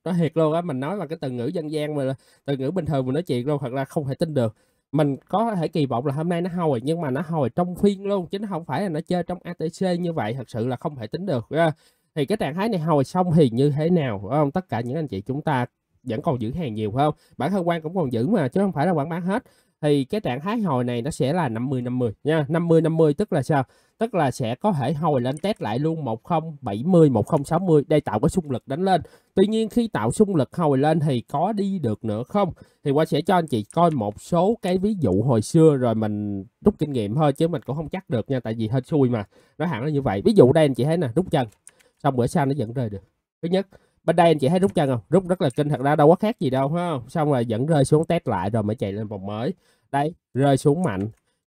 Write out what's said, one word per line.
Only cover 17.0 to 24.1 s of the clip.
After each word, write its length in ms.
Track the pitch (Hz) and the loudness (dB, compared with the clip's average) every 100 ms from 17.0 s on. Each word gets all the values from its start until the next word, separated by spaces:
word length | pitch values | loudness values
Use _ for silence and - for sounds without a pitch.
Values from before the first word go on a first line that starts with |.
| 151 | 0
không? 100 | 151 _ - | -2 _ -6
Bản 140 | 139 | -2
thân 140 | 196 170 | 0 0
Quang 160 | 170 | -2
cũng 140 | 156 190 | -4 -4
còn 160 | 143 | -2
giữ 140 | 113 127 | 0 0
mà, 200 | 233 135 | 0 0
chứ 140 | 185 | 0
không 100 | 196 | 0
phải 160 | 151 160 | 0 0
là 60 | |
Quang 160 | 165 147 | 0 -2
bán 120 | 165 | -4
hết. 220 | 180 202 - _ _ _ | -4 -4 -6 _ _ _
Thì 240 | 151 147 131 | 0 2 0
cái 160 | 208 | -4
trạng 200 | 170 123 | -4 -4
thái 180 | 165 240 | -4 -2
hồi 240 | 196 127 | 0 0
này 180 | 123 120 | -2 -2
nó 100 | 120 | -4
sẽ 220 | - 127 | -2 -2
là 160 | 175 147 | 0 -2
năm 200 | 113 127 | -2 -4
mươi 120 | 131 | -4
năm 180 | 123 127 | -4 -2
mươi 140 | 123 107 | -2 -2
nha. 220 | 143 160 143 | 0 0 0
Năm 180 | 165 170 | 0 2
mươi 140 | 165 | 4
năm 160 | 156 160 | 4 4
mươi 160 | 156 | 4
tức 200 | 147 214 | 2 0
là 80 | 165 | -2
sao? 220 | 135 151 127 _ _ - | 0 0 0 _ _ -6
Tức 180 | 226 | -4